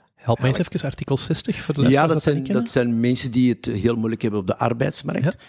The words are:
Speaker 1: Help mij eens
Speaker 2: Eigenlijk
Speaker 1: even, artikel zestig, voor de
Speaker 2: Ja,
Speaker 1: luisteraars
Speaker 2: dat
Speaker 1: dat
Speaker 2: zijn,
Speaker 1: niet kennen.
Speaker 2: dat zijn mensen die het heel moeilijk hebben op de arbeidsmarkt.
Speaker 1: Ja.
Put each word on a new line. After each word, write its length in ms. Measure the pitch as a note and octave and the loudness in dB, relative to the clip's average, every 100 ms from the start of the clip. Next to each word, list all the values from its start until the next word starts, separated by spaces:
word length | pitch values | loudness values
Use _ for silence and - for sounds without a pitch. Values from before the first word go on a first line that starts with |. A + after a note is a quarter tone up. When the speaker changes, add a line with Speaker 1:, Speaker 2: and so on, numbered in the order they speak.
| _ _ | _ _
Speaker 1:
Help 140 | - A#2 | -2 0
mij 100 | B2+ | 2
eens 100 | C3 | 0
Speaker 2:
Eigenlijk 160 | F3 | -2
Speaker 1:
even, 160 | E3+ C#3 | -4 -6
artikel 280 | - - C3+ | -8 -2 -2
zestig, 440 | - D#3+ - - | 0 -4 -4 -6
voor 120 | - | -4
de 80 | D3 | 2
Speaker 2:
Ja, 40 | B2 | 4
Speaker 1:
luisteraars 240 | C#3 D#3 | 6 4
Speaker 2:
dat 100 | D#3 | 2
Speaker 1:
dat 0 | |
Speaker 2:
zijn, 120 | D#3 C#3+ | 2 0
Speaker 1:
niet 100 | C3 | 0
kennen. 180 | G3+ | -2
Speaker 2:
dat 100 | A#3 | 0
zijn 260 | - A#2+ A#2 | 0 0 2
mensen 320 | A#2+ B2+ C3+ | 2 0 0
die 180 | A#2+ B2+ | 2 2
het 160 | A2+ - | 2 -2
heel 300 | A2+ A2 A#2 | 0 0 0
moeilijk 260 | A2+ A2+ | -2 -2
hebben 180 | A#2 G#2 | -2 -2
op 80 | F#2 | -2
de 100 | A2 | -2
arbeidsmarkt. 640 | A#2 A#2 C3+ - - A2 | 0 0 -2 -4 -6 -2
Speaker 1:
Ja. 100 | C#3 - | -2 -4